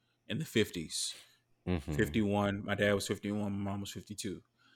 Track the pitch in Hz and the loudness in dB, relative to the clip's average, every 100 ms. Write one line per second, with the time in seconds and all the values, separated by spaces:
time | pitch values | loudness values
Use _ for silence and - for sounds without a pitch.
0 | _ _ - 120 160 113 104 87 76 - | _ _ -6 -6 2 4 4 0 -6 -4
1 | - - - _ _ _ - 87 - 76 | -4 -6 -16 _ _ _ -2 0 0 0
2 | 87 98 101 101 101 101 110 101 104 101 | 2 2 2 4 2 0 -2 2 4 4
3 | - 101 104 104 101 101 101 101 101 98 | 0 -4 -2 -2 -2 -2 -2 -4 -6 -10
4 | - 104 98 82 - _ _ | -10 -8 -8 -8 -12 _ _